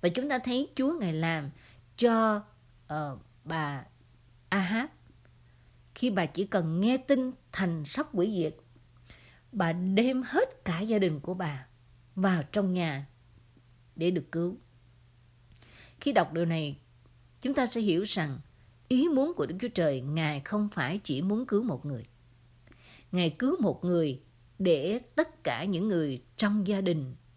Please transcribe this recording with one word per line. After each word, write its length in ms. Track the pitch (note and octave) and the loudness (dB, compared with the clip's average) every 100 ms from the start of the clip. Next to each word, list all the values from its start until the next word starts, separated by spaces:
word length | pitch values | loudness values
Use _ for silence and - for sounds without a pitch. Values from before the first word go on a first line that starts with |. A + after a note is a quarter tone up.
Và 80 | F3 | 0
chúng 200 | F3 C#4 | 0 -2
ta 100 | C4 | -2
thấy 300 | B3 B3 C#4+ - | -2 -2 -2 -2
Chúa 240 | C4+ E4+ | 0 0
Ngài 140 | F#3+ | -2
làm 360 | D#3 E3 E3 C#3+ - - - - - | 0 -2 -2 -6 -12 -20 -20 -20 2
cho, 460 | A#3+ A3+ A3 G#3 G#3 - - - - | 4 4 4 2 -4 -20 -20 -20 -8
ờ, 300 | D3+ D3 B2+ - - | -6 -4 -8 -16 -20
bà 420 | D3+ D#3+ D3+ C#3 - _ - - - - - | -6 -4 -4 -6 -12 _ -20 -20 -20 -20 -4
Ahab, 400 | G3 F3+ A3 C#4+ - - - - - - - - - - - | -2 0 -2 -4 -10 -20 -20 -20 -20 -20 -20 -20 -20 -20 -2
khi 140 | B3 | 0
bà 160 | G3 E3 | 2 0
chỉ 200 | - G3+ | 0 0
cần 360 | G3+ E3 E3 | 2 2 2
nghe 160 | G#3 C4 | 2 0
tin 340 | C4 C#4 B3+ B3+ - | 2 2 2 -6 -12
thành 340 | - F#3 E3 C#3+ | -2 -2 -2 -4
sắp 220 | - D#4 | -4 -2
hủy 200 | G3+ F#3+ G3+ | 0 0 2
diệt, 140 | D#3 - - - - - - - - - _ | -2 -4 -20 -20 -20 -20 -20 -20 -20 -20 _
bà 220 | A3 E3+ | 0 0
đem 500 | E3+ F#3 F#3+ A#3+ B3+ B3 | 0 2 4 4 2 0
hết 400 | D#4 C5 - - | 2 0 -2 -4
cả 140 | E3 | -2
gia 200 | G#3+ A3 | 0 2
đình 200 | F#3+ D3+ | 2 0
của 140 | C#3+ | -6
bà 320 | F#3 E3+ C#3 - - - - - - | -4 -4 -6 -12 -20 -20 -20 -14 -2
vào 220 | F#3+ F3+ C#3+ | 0 2 0
trong 220 | G#3+ G3 | -2 0
nhà 340 | F3+ E3+ C#3 C#3+ - - - - - _ - - - | 0 -2 -4 -10 -20 -20 -20 -20 -20 _ -20 -20 -2
để 160 | E3 | 0
được 200 | F3+ C#3 | 0 -4
cứu. 260 | E3 F3 A3 - - - - - _ - _ - - - - - - | -4 -4 -4 -16 -20 -20 -20 -20 _ -20 _ -20 -20 -20 -20 -20 -6
Khi 120 | C#4+ | 2
đọc 220 | A3 E3+ | 2 2
điều 120 | D#3+ E3+ | 0 0
này, 320 | E3 D3 C#3+ - - - - - - | 0 -2 -6 -16 -20 -20 -20 -20 -10
chúng 120 | B3+ | -4
ta 120 | C#4 B3 | 0 0
sẽ 160 | A#3 | 0
hiểu 220 | G#3 E3 | 2 2
rằng 360 | G#3 - D#3 C3 - - - - - | 0 -2 -2 -4 -12 -20 -20 -20 0
ý 200 | B3+ E4 | 2 4
muốn 260 | C#4 C#4+ F4 | 4 2 0
của 100 | D3 | -4
Đức 100 | F#3+ | -2
Chúa 60 | A#3+ | -4
Trời, 340 | - D#3+ C3+ | 0 2 2
Ngài 380 | C3 D#3 D#3 C#3+ | -2 0 0 -2
không 300 | C#3+ G#3 G#3 | -4 -2 -2
phải 300 | G3 C3 F#3+ | -2 -2 -2
chỉ 180 | - C3+ | -2 -2
muốn 240 | F#3 G#3 B3+ | 0 -2 0
cứu 180 | G3+ | 0
một 220 | A#3+ C3 D3 | 0 -4 -6
người. 200 | C3 B2 _ - - - - - - - - - | -8 -10 _ -20 -20 -20 -20 -20 -20 -20 -20 -6
Ngài 180 | F3+ E3+ | 0 0
cứu 260 | D3+ B3+ F4+ | 2 0 2
một 240 | G#3+ C#3 F3 | 0 0 0
người 360 | F3 D#3 C3 - - - - | 2 2 -2 -12 -20 -20 -2
để 400 | F#3 D#3 D3+ A3+ - - | 2 4 2 -4 -4 -2
tất 280 | D#4 - | -2 -2
cả 200 | - A#2+ | -4 -2
những 240 | F3+ F3 G#3+ | -2 -2 0
người 360 | F3 D3+ B2+ - - | 0 0 -4 -10 -2
trong 300 | G#3+ G#3 F#3+ | 0 2 0
gia 140 | G3+ | 0
đình 340 | F#3+ D#3+ C3 - - | 2 0 -2 -10 -20